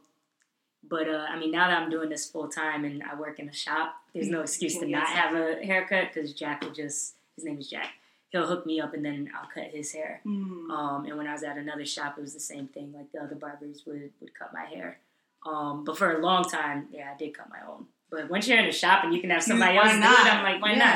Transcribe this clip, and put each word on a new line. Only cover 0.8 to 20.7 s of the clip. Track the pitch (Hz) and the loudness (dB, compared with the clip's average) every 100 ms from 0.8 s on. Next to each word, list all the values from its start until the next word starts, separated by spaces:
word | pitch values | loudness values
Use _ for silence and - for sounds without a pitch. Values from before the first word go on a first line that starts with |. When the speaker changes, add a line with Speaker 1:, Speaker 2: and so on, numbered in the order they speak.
| 151 | -6
Speaker 1:
but, | 165 160 | -4 -2
uh, | 156 156 | -2 -4
I | 160 | -4
mean, | 160 | -2
now | 165 180 | 2 4
that | 170 | 4
I'm | 160 | 0
doing | 160 156 | -2 -4
this | 151 - | -6 -8
full | 160 147 | -8 -8
time | 160 156 151 | -4 -4 -2
and | 147 143 | -4 -6
I | - | -10
work | 147 151 151 | -10 -10 -10
in | 147 | -12
a | |
shop, | - - 156 170 - _ | -10 -4 -2 -2 -6 _
there's | 170 196 | -6 -2
no | 165 | -2
Speaker 2:
You | |
Speaker 1:
excuse | 156 - 165 | -2 -4 -2
to | 180 | -2
Speaker 2:
can | 147 | -2
Speaker 1:
not | 147 165 | 0 0
Speaker 2:
get | 175 | 2
Speaker 1:
have | 160 | 2
a | 165 160 - | 2 0 -2
haircut | 196 185 180 190 165 | 0 0 2 0 0
'cause | 165 147 | -4 -8
Jack | - 147 147 | -6 -6 -6
will | 160 | -8
just, | 143 147 - - - _ | -8 -8 -8 -8 -12 _
his | - | -12
name | 160 147 | -10 -8
is | 135 | -10
Jack, | 151 147 - _ _ _ | -10 -10 -12 _ _ _
he'll | 180 160 | -2 0
hook | 175 160 | -2 -2
me | 156 | -2
up | 147 | -2
and | 147 | -4
then | 147 143 143 - | -4 -4 -8 -10
I'll | - | -12
cut | - | -12
his | 143 151 147 | -12 -10 -10
hair. | 156 156 - | -8 -8 -8
Speaker 2:
Mm. | 208 202 190 175 165 | -6 -4 -4 -8 -6
Speaker 1:
Um, | 151 147 139 151 | -4 -2 -4 -6
and | 151 | -6
when | 147 | -6
I | |
was | 151 | -6
at | 151 143 | -8 -8
another | 147 147 | -8 -8
shop, | 143 - 143 143 | -8 -6 -6 -8
it | |
was | 143 | -12
the | 151 | -12
same | - 147 135 | -12 -10 -12
thing. | 143 143 147 | -12 -14 -16
Like, | 143 | -14
the | 156 | -12
other | 143 | -10
barbers | 147 147 147 147 143 - | -10 -12 -12 -14 -14 -12
would, | 143 143 - | -12 -12 -18
would | - | -20
cut | - - | -16 -14
my | 82 | -12
hair. | 85 90 87 - _ _ _ _ | -12 -10 -12 -14 _ _ _ _
Um, | 156 151 147 147 | -8 -4 -4 -4
but | 151 160 | -6 0
for | 185 160 | 2 2
a | |
long | 175 185 | 2 2
time, | 175 156 147 143 139 | 2 -2 -2 -4 -8
yeah, | 151 139 | -12 -14
I | 156 | -8
did | 151 | -10
cut | - - | -10 -16
my | - - | -16 -16
own. | - - _ _ | -16 -20 _ _
But | 160 147 | -10 -4
once | 190 226 | -2 4
you're | 233 | 6
in | 180 | 6
a | |
shop | - 175 190 | 2 6 6
and | 170 | 6
you | 175 | 0
can | 185 | 2
have | 165 | 2
Speaker 2:
You, | 220 | 4
Speaker 1:
somebody | 233 185 190 | 4 6 8
Speaker 2:
why | |
Speaker 1:
else | 214 | 8
do | 214 | 8
it, | |
Speaker 2:
not? | 220 254 226 | 10 10 10
Speaker 1:
I'm | 208 | 6
like, | 196 190 | 2 2
"Why | 214 | 2